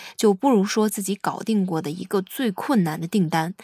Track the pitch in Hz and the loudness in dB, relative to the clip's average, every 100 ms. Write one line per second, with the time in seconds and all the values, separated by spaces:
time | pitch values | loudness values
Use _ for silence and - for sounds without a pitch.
0 | - - 220 196 277 220 202 220 214 208 | -12 0 2 4 4 4 2 0 0 -2
1 | 196 202 - - - 214 185 160 143 175 | -4 -4 -4 -4 -2 0 0 -2 -4 -8
2 | 185 196 185 - 247 185 - 254 165 160 | -4 -4 -2 -4 -4 -4 0 2 2 -2
3 | 165 214 160 165 165 - | -2 0 2 0 -2 -6